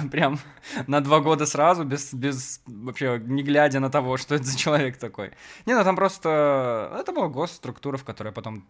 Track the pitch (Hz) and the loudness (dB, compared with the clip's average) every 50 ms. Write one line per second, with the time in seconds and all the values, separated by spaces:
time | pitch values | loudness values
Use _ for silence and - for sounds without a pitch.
0 | 151 131 143 151 160 135 147 143 - - - - - - - - 127 135 139 147 | -2 -4 0 0 2 2 0 -2 -8 -12 -20 -20 -16 -10 -8 -8 -4 0 0 0
1 | 139 135 151 156 143 156 160 143 151 - - 143 151 170 185 175 156 135 139 143 | 4 6 4 6 6 4 2 2 2 0 2 4 4 4 4 4 0 -2 -4 -4
2 | - - 139 127 131 139 135 127 131 - - - _ - 113 101 117 127 117 - | -6 -8 -6 -4 -4 -2 -2 -4 -6 -8 -10 -12 _ -16 -16 -12 -12 -10 -6 -4
3 | 135 127 123 117 110 120 135 139 139 143 143 147 147 147 131 135 135 131 131 151 | -2 -2 -2 -2 -2 -2 -2 -2 0 2 4 6 6 4 4 2 0 0 0 0
4 | 127 127 127 131 - - 143 147 127 131 131 127 - 160 151 143 139 127 123 - | 0 0 -2 -4 -2 -2 -2 -2 -2 -2 -4 -2 0 2 2 2 2 0 -4 -8
5 | 123 110 - - 98 - - - - - - - - 226 247 233 190 190 185 185 | -12 -12 -10 -10 -12 -12 -14 -18 -20 -20 -20 -8 -2 0 2 4 4 4 4 4
6 | 196 185 - - - 160 156 151 147 143 139 135 127 123 117 110 98 - - 247 | 2 0 0 -2 -2 2 2 4 4 4 4 2 2 0 -2 -2 -4 -6 -8 -8
7 | 359 381 370 311 196 156 123 135 165 170 - - - 127 - - - 139 135 131 | -8 -6 -2 -2 -2 -2 -2 -4 -6 -6 -6 -10 -12 -12 -12 -8 -8 -8 -8 -6
8 | - - 104 - 104 107 98 117 107 113 110 101 95 _ | -8 -12 -12 -10 -12 -10 -10 -10 -10 -10 -12 -12 -14 _